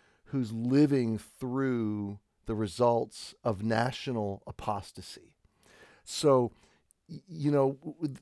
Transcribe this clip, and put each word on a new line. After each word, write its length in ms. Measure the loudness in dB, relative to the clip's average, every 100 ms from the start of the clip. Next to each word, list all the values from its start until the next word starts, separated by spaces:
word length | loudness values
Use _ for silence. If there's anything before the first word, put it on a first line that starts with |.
| _ _ _
who's 260 | -4 -4
living 640 | -4 2 4 6 4 0 -2
through 1000 | -6 -10 -6 -2 0 0 -2 -4 -6 -10 _ _ -8
the 100 | -4
results 800 | -4 2 2 4 -2 -10 -18 -6
of 180 | -4 -2
national 800 | 0 0 0 -2 -6 -4 -4 -6 -12
apostasy. 880 | -8 -6 -6 -8 -16 -18 -20 -20 _ _ _ _ -20 -20 _
So, 480 | -12 0 6 6 4 -4 _ _ _ _ _
y-, 140 | -20 -16
you 220 | -4 2
know, 200 | 4 2
w-, 200 | 0 -10 -8
w-, 140 | -8 -8